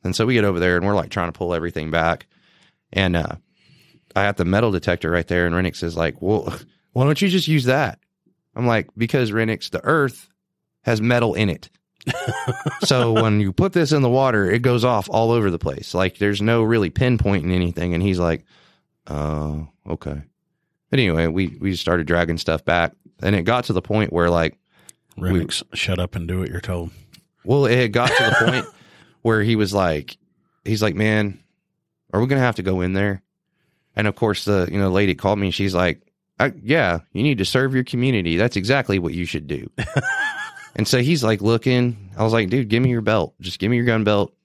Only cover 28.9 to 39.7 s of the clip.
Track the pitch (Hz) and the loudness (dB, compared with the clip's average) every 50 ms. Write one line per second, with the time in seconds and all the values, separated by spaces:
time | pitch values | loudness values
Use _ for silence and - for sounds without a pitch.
28.9 | - - - _ _ _ _ 117 110 110 104 110 117 107 104 92 101 101 92 87 | -20 -20 -20 _ _ _ _ 2 2 2 2 2 2 2 2 0 2 2 2 2
29.9 | 80 76 67 - - _ _ _ _ _ _ _ _ _ _ - 113 104 110 107 | 0 -2 -4 -10 -18 _ _ _ _ _ _ _ _ _ _ -4 -2 0 0 -2
30.9 | - 95 110 110 107 107 104 101 95 - _ _ _ _ _ _ _ _ _ _ | 0 0 0 2 2 2 0 -2 -4 -10 _ _ _ _ _ _ _ _ _ _
31.9 | _ _ _ _ - 98 117 131 139 135 127 123 107 - 90 92 95 92 90 92 | _ _ _ _ -2 -2 0 2 2 2 2 0 0 -2 -2 -2 0 0 0 0
32.9 | 95 95 101 104 98 95 _ _ _ _ _ _ _ _ _ _ _ _ _ _ | 0 0 0 0 -2 -4 _ _ _ _ _ _ _ _ _ _ _ _ _ _
33.9 | _ - 107 107 95 - 120 110 101 - - 101 104 95 90 - 85 101 98 95 | _ -2 -2 -2 0 0 0 0 0 -2 0 0 2 2 2 0 0 0 0 2
34.9 | 90 98 104 98 80 - - 98 104 101 98 95 85 - 98 98 92 87 90 87 | 2 2 2 2 0 0 0 -2 0 0 -2 -4 -2 -2 -2 0 0 2 0 0
35.9 | - - _ _ _ _ _ _ _ _ - 139 - - 92 107 147 165 127 92 | 0 -4 _ _ _ _ _ _ _ _ -2 -2 -2 -8 -2 0 0 2 2 0
36.9 | 85 82 - _ _ 98 117 151 139 104 95 - - 127 131 135 135 127 127 - | 0 -2 -6 _ _ -2 0 0 0 0 -2 0 0 0 0 2 0 -2 -2 -2
37.9 | - 120 123 135 127 104 87 85 82 85 107 123 - 101 92 107 135 139 123 - | -2 0 0 2 2 0 0 0 0 2 0 0 0 -2 -2 0 0 0 0 0
38.9 | 98 95 87 80 71 87 87 82 - 78 76 - 71 65 - - | -2 0 0 -2 -4 -4 -6 -4 -6 -8 -6 -6 -8 -8 -8 -12